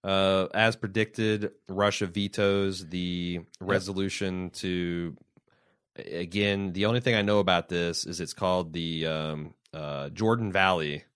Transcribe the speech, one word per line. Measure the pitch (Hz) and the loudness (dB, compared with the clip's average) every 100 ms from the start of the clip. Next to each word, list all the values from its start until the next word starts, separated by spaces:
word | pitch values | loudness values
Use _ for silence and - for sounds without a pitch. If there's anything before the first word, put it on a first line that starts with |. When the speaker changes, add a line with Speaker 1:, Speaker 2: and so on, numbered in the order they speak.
Speaker 1:
Uh, | 98 95 95 95 92 | 0 2 4 4 2
as | - 110 113 | 4 2 2
predicted, | 104 101 107 - 107 107 104 - - | -4 0 -2 0 0 0 -2 -8 -8
Russia | 95 104 - 98 | 2 2 2 -2
vetoes | 87 101 - 101 98 98 92 87 | -2 -2 2 2 4 0 -2 -6
the | 90 90 87 87 87 | -4 -2 -2 -4 -6
Speaker 2:
Yep. | 80 - | -8 -12
Speaker 1:
resolution | 92 98 95 95 98 - 95 92 90 | 0 0 0 -4 -2 -2 -4 -4 -6
to, | - 95 90 87 87 85 - _ _ _ _ _ _ _ - | -6 -4 -2 -2 -4 -6 -10 _ _ _ _ _ _ _ -16
a-, | - 82 | -10 -8
again, | 87 95 104 98 98 | -4 0 2 2 -2
the | 87 104 | 0 2
only | 120 | 2
thing | 120 110 | 2 2
I | |
know | 101 104 | 4 4
about | 95 87 - | 4 2 2
this | 87 85 82 - | -2 0 -2 -6
is | 98 | -6
it's | 90 | -8
called | - 92 90 85 | -2 0 0 0
the, | 82 82 80 80 | -4 -4 -2 -2
um, | 78 78 76 76 - _ | -2 -4 -6 -8 -14 _
uh, | 82 76 71 71 | -10 -8 -6 -8
Jordan | 76 110 117 110 | -2 2 2 2
Valley | 92 95 90 76 73 - | 2 4 4 0 -4 -10